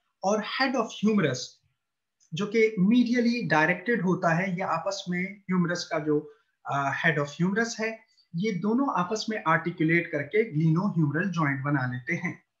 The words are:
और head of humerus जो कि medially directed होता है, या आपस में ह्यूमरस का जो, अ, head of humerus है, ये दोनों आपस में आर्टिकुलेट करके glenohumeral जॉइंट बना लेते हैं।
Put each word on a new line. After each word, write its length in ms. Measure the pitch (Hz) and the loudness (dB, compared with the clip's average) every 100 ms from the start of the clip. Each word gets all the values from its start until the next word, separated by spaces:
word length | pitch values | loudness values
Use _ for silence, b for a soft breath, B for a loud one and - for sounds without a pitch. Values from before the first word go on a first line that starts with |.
| _ _ | _ _
और 200 | 190 214 208 - | -2 0 -2 -2
head 140 | 262 254 | 0 0
of 100 | 226 - | -2 0
humerus 340 | 208 208 151 127 - _ _ _ _ _ _ _ _ | 2 4 2 0 -8 _ _ _ _ _ _ _ _
जो 160 | 165 208 226 | -6 0 2
कि 200 | 220 185 | 2 4
medially 720 | 190 247 233 247 233 240 170 | 4 6 4 4 2 0 2
directed 520 | 156 160 180 - 233 | 4 4 2 0 0
होता 300 | 185 170 170 | 2 2 2
है, 240 | 160 196 180 | 2 0 -2
या 80 | 190 | -2
आपस 380 | 160 196 196 180 | -2 -4 -6 -4
में 300 | 175 190 202 | -4 -4 -8
ह्यूमरस 500 | - 185 170 175 - | -2 0 0 -2 -4
का 60 | 160 | -4
जो, 360 | 151 147 151 B B B 139 | 0 0 -2 B B B -6
अ, 360 | 139 139 139 165 | -2 -2 0 0
head 120 | 151 | 0
of 100 | 147 - | -4 -2
humerus 380 | 180 202 226 226 | -2 0 -2 -4
है, 320 | 220 226 b b b 170 | -6 -8 b b b -4
ये 160 | 214 | -4
दोनों 480 | 185 208 240 277 180 | -2 0 0 0 -2
आपस 260 | - 220 - | -2 -4 -4
में 120 | 214 160 | -2 0
आर्टिकुलेट 580 | 160 175 170 160 170 170 | 0 0 0 2 2 0
करके 520 | 147 143 214 226 147 | -6 -2 0 0 2
glenohumeral 760 | 160 160 202 165 147 151 196 | 2 2 2 2 0 0 -2
जॉइंट 320 | 165 147 139 | 0 0 0
बना 280 | 139 143 127 | 0 0 -2
लेते 220 | 123 - | -4 -6
हैं। 300 | 175 180 - _ _ | -6 -6 -8 _ _